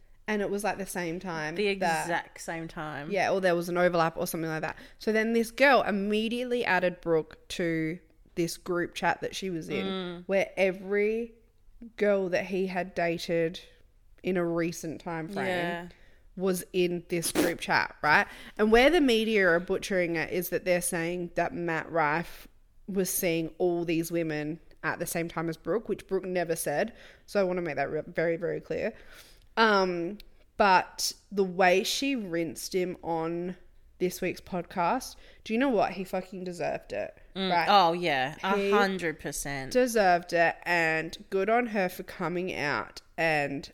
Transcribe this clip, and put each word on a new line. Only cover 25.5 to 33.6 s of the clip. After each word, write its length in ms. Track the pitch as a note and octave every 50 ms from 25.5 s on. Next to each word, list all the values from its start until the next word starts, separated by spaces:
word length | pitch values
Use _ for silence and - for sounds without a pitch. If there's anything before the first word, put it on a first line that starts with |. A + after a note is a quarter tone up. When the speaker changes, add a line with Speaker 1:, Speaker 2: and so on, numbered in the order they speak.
Speaker 1:
as 60 | D#3+ -
Brooke, 300 | - E3 F3+ A#3 A3+ -
which 180 | F#3+ - - -
Brooke 160 | F#3+ F#3 F#3+
never 320 | F#3 F3+ F3+ E3+ E3 D#3+
said. 360 | - - D#3 C#3+ D3 G#3 A#3 - - - - - - -
So 120 | - - G3+
I 40 | F#3+
wanna 180 | F3+ F3+ F#3
make 140 | F3 D#3+ C#3
that 140 | C#3 C#3 -
re-, 120 | - D3+ -
very, 300 | - E3+ F3 E3 E3+ E3+
very 240 | F3 F3 D#3+ D#3 D#3+
clear. 340 | - - D#3+ D#3+ F3 A3 - - - - - - - - - - - - -
Um, 640 | A3 A3+ A3 G#3 G3 F#3 F#3 F3 E3+ E3+ F3 G#3 - - - - - - _ _
but 560 | - G#3+ G3 F#3 F3 - - - - - - - - _ -
the 140 | G3 G3+ F#3+
way 400 | F#3 F3 F#3 F#3+ F3+ F#3 F#3+ A3+
she 320 | - - - C#4 C#4 C#4
rinsed 580 | A#3+ G3+ F3+ E3 E3+ E3+ D3+ - - - - -
him 220 | F#3 F3+ F3+ E3+ - -
on 520 | E3 E3 D#3+ D#3+ E3 E3+ E3+ F3 F#3 F#3 -